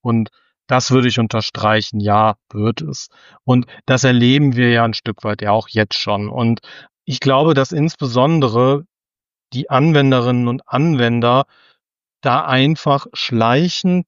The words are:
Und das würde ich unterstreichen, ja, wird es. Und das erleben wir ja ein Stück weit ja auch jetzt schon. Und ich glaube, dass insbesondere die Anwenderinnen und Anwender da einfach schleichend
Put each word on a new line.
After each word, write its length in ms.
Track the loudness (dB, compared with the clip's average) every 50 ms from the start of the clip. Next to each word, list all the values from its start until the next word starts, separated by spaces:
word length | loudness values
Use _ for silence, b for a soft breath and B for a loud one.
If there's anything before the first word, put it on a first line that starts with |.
Und 260 | _ -2 -2 -2 -2 -4 -8 _ _ _ _ _ _ -2
das 240 | -2 -2 0 2
würde 160 | 2 2 2 2
ich 120 | 0 0
unterstreichen, 840 | -2 -2 -2 -4 -6 -6 -8 -4 0 0 0 0 -2 -4 -6 -4
ja, 340 | -2 0 2 2 2 2 0 -4 _ _
wird 300 | -8 -4 -4 -4 -4 -4
es. 260 | -8 -10 -10 -12 -14 b b b b b b b b
Und 200 | 0 0 0 0 B B B B
das 180 | -2 0 2 2
erleben 540 | 2 2 4 4 4 4 4 2 2 2 2
wir 140 | 2 2
ja 120 | 2 2 0
ein 100 | 0 -2
Stück 300 | -6 -8 -10 -10 -8 -8
weit 180 | -8 -8 -6
ja 100 | -2 -2
auch 180 | -2 -2 -2 -2
jetzt 260 | -2 -2 -2 -2 -2
schon. 320 | -6 -4 -4 -4 -4 -4 -6
Und 320 | -6 -2 -2 -2 -2 -2 B B B B B B B _ _
ich 160 | -10 -8 -2
glaube, 320 | 0 2 2 2 2 2 2
dass 180 | 2 0 -2
insbesondere 1120 | -2 -2 -2 -2 -2 -6 -8 -4 0 0 2 2 2 2 0 0 2 2 2 2 0 -2 -4 -10 _ _ _ _ _ _ _ _ _ _ _ _
die 200 | -10 -10 -6 -2
Anwenderinnen 760 | 0 2 2 4 4 4 4 4 2 2 2 0 0 0 0 -2
und 140 | -4 -6 -8 -6
Anwender 800 | -2 0 0 0 2 0 0 0 0 0 2 2 2 2 0 b b b b b b b b _ _ _ _ _ _ _
da 240 | -4 -2 -2 0 0
einfach 640 | 0 0 2 2 0 0 -2 0 0 0 0 -2 -8 -10
schleichend 920 | -10 -8 -4 -2 0 0 2 2 2 0 -2 -4 -4 -2 -2 -2 -2 -2